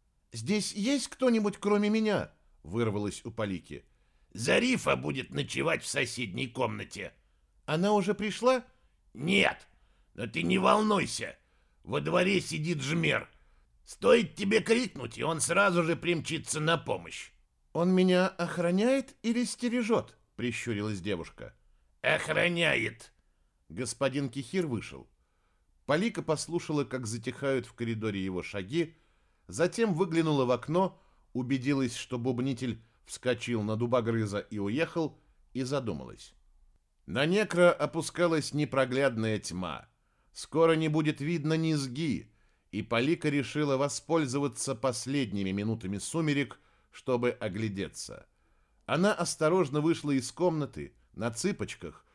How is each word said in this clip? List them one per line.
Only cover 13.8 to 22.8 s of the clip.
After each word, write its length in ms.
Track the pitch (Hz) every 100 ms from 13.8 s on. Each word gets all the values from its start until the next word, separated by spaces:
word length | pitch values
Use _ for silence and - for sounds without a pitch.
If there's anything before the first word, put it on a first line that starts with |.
| -
Стоит 500 | - 190 233 175 -
тебе 260 | 196 214
крикнуть, 560 | 190 226 240 - 117 113
и 60 |
он 160 | 135 160
сразу 440 | - 175 202 175
же 120 | 165 160
примчится 640 | 165 170 - 160 - 160
на 180 | 156 170
помощь». 540 | - 95 85 - - _ _ _ _
«Он 200 | 147 175
меня 340 | 185 185 180 185
охраняет 880 | - 170 160 175 185 233 269 262 -
или 220 | 226 233
стережёт?» 760 | 247 - 240 247 220 214 - - _ -
прищурилась 640 | 120 113 123 104 104 101
девушка. 520 | 90 90 80 - 57 - _ _ _ _
«Охраняет». 1120 | 127 151 151 156 170 170 160 131